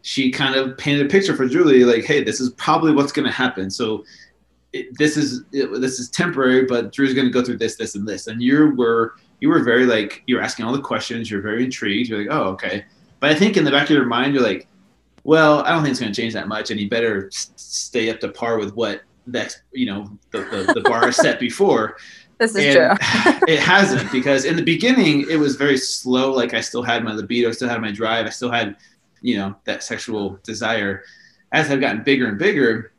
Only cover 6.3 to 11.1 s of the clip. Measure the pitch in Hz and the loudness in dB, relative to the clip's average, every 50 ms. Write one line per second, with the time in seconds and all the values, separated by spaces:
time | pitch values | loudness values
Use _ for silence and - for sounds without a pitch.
6.3 | - 131 131 127 127 131 131 127 123 120 107 101 - - 139 135 127 139 131 123 | 0 0 2 4 4 4 4 2 0 -2 -2 -4 -2 0 0 2 2 2 0 2
7.3 | 120 127 120 123 117 101 113 110 - - 113 101 - 101 101 107 98 95 - 113 | 2 0 0 0 -2 -4 -4 -4 -4 -6 -10 -8 -6 -8 -8 -6 -8 -8 -10 -10
8.3 | 110 117 123 127 135 151 156 151 131 123 120 117 117 117 113 113 - _ _ _ | -6 -2 2 4 6 6 6 6 4 2 2 2 2 2 0 -2 -4 _ _ _
9.3 | _ _ 131 151 170 160 139 120 117 123 127 123 113 110 101 101 - - _ - | _ _ 0 2 2 4 2 4 4 4 4 4 4 2 0 -4 -8 -10 _ -2
10.3 | 123 101 101 107 - - 113 113 131 143 139 - 120 104 - - | -2 0 0 -4 -6 -6 -4 -4 -4 -4 -4 -4 -6 -6 -4 -6